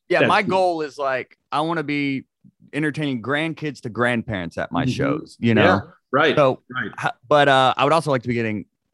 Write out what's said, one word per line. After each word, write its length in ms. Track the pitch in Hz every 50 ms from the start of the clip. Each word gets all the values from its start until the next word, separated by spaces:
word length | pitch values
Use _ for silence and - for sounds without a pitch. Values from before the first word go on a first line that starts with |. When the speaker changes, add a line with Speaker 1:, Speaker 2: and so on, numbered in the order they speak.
| _
Speaker 1:
Yeah, 120 | - 175 165
Speaker 2:
That's 100 | 147 151
Speaker 1:
my 100 | 175 208
Speaker 2:
huge. 100 | 208 180
Speaker 1:
goal 320 | 190 190 185 180 170 160 156
is, 140 | 143 123
like, 400 | - 143 135 131 127 113 - _ _ _ _
I 80 | - 143
wanna 220 | 156 165 170 165 151
be 400 | 143 147 147 143 139 135 131 - _ _ _ _ - _ _ _ _
entertaining 500 | - 143 156 151 139 156 156 143 131 120
grandkids 600 | 107 123 139 147 160 165 151 - 151 151 127 -
to 80 | - 131
grandparents 680 | 101 110 120 120 123 117 107 - 110 92 90 87 -
at 140 | - 76 -
my 120 | - 85 78
Speaker 2:
Mm-hmm. 60 | 127
Speaker 1:
shows, 440 | - - 67 65 64 - - - - -
you 140 | 110 117 117
know? 100 | 110 104
Speaker 2:
Yeah, 160 | 98 - 101 - - - _ _ _ -
right, 220 | 135 156 156 120
Speaker 1:
So, 260 | 151 143 131 127 - _ -
Speaker 2:
right. 220 | 127 127 117 98 -
Speaker 1:
ha-, 180 | - 135 151 - _ _
but, 220 | - 151 147 143 143
uh, 240 | 135 131 131 127 -
I 80 | - 131
would 80 | 143 156
also 160 | 165 151 156
like 100 | 135 123
to 60 | - 123
be 60 | 120
getting 300 | 117 117 110 107 101 - - _ _ _ _